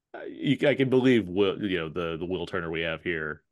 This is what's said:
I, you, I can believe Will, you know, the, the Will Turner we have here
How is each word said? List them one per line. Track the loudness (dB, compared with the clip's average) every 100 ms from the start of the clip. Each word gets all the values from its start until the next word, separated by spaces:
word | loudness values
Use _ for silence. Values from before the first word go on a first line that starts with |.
| _
I, | -16
you, | -14 -6 -2 2 2
I |
can | 2 4
believe | 4 6 4 2
Will, | 2 2 2
you | -2 -2
know, | -4
the, | -4 -4 -4
the | -4
Will | -4 -4
Turner | -4 -4
we | -4
have | -4 -4
here | -4 -4 -4 -8 _